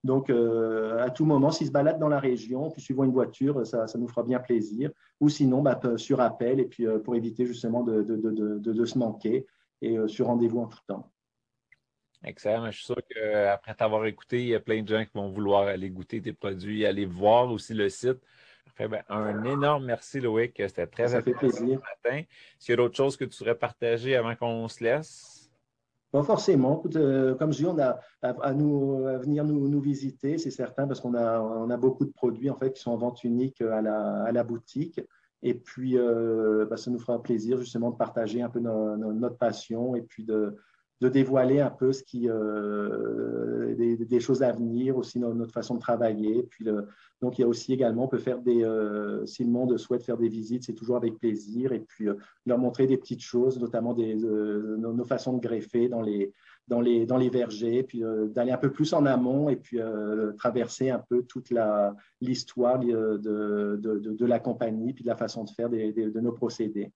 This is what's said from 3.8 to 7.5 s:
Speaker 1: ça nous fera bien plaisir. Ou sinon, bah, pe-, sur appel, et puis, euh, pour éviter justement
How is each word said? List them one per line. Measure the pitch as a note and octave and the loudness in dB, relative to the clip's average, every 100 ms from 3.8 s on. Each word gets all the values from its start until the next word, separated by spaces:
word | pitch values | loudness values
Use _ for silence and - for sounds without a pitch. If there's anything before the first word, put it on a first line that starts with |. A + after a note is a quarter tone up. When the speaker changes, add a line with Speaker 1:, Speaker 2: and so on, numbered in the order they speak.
| A2 | -2
Speaker 1:
ça | A#2 | -4
nous | A#2+ | -4
fera | A#2+ | -4
bien | A#2 B2+ | 0 -2
plaisir. | B2 A#2 G#2+ G#2+ D3 - _ _ | 2 0 0 -4 -4 -6 _ _
Ou | D3 | 2
sinon, | C#3+ C3+ C3 | 4 4 4
bah, | C#3+ A#2 | 4 2
pe-, | B2+ A#2 | 0 -2
sur | - C3 | 0 2
appel, | A#2+ - A#2+ C3 | 2 2 0 2
et | B2+ | 0
puis, | - A2+ | 0 0
euh, | A2 | 0
pour | G#2+ A#2+ | 0 -2
éviter | A#2 A2+ | -2 -2
justement | B2 | -2